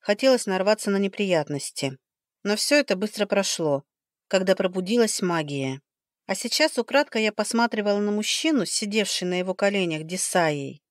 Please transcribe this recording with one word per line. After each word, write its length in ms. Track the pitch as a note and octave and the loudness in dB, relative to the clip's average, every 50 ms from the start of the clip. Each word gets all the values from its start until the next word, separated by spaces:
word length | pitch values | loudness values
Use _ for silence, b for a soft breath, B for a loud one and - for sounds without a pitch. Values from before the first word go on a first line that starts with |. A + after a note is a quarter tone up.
хотелось 460 | - - G#3 G#3+ C4+ C4+ B3+ A3+ - | -2 -2 0 2 4 4 4 4 2
нарваться 440 | G#3 F#3 F#3 F#3+ G#3 G#3+ - - G#3 | 0 -2 0 2 2 2 2 0 0
на 80 | G3 G3 | 0 0
неприятности. 1000 | G3 F#3+ - - G3+ F#3 F3 D#3 C#3+ - D3 C#3 - - - - C#3 C3+ C3+ - _ _ _ _ _ _ _ _ | 0 -2 -2 -2 0 2 2 2 0 0 -4 -6 -6 -8 -8 -6 -6 -6 -6 -8 _ _ _ _ _ _ _ _
Но 140 | - G3+ G#3+ | -4 -2 -2
всё 200 | A3 - - C#4+ | -2 0 2 2
это 180 | D4 C#4 - G3 | 2 2 2 -2
быстро 300 | F#3 G#3+ G#3+ - - G3+ | -2 -4 -4 -4 -4 -2
прошло, 580 | - G3+ G3+ F#3+ - - - D#3+ D3+ C#3 C#3 - _ _ _ _ _ _ _ _ - | 0 0 0 0 0 -2 -2 0 0 0 0 -4 _ _ _ _ _ _ _ _ 0
когда 260 | - F#3+ F#3 F#3+ F#3 | 0 2 4 4 2
пробудилась 680 | - F#3+ F#3 F#3 F#3+ F3+ F#3+ A#3 A#3+ A3+ G#3 - - | 2 2 -2 -2 -2 -2 0 2 2 2 2 0 -2
магия. 580 | G3 F3 E3+ D#3+ D3+ C#3+ C#3+ C#3 C3+ C3 C3 C#3 _ _ _ _ _ _ _ _ _ | -2 0 0 -2 -2 -4 -4 -4 -4 -4 -6 -8 _ _ _ _ _ _ _ _ _
А 80 | - G3 | -6 -6
сейчас 420 | - - A#3 - - D4+ D4+ - | -4 -4 -2 0 2 2 2 2
украдкой 460 | B3+ A3 - B3 C#4+ D4 - - A3 | -2 -2 0 2 2 2 2 0 -2
я 100 | A3 G#3+ | 0 0
посматривала 680 | G#3 - G#3 - - A#3 A#3 A#3 A3+ G#3+ G3+ G#3 G3+ G#3 | 0 -2 -4 -2 0 0 0 0 0 -2 0 0 0 0
на 100 | G#3 G#3 | 0 0
мужчину, 560 | G#3 G#3+ G#3+ - - - - D#4+ D4+ A#3+ E3 | -2 -2 -2 -2 -2 0 0 2 2 2 0
сидевший 640 | - - - G#3+ G3+ G#3 A3 G3 - - - F3+ F3+ | 0 -4 -4 -4 -2 0 0 0 0 -2 -4 -2 -2
на 100 | F3+ F3+ | -2 -2
его 160 | F3+ F#3 F#3 | -2 -2 -2
коленях 500 | - G3+ G3+ G3+ G3 F3+ E3+ D#3 D#3 D#3 | 0 0 2 2 2 0 0 -2 -4 -6
Десаей. 800 | D#3+ F#3 F#3 - - - F3+ E3 D#3 D3 C#3+ C#3 C3+ C#3 - _ _ | -6 -6 -6 -4 0 2 2 2 2 0 -2 -6 -10 -12 -16 _ _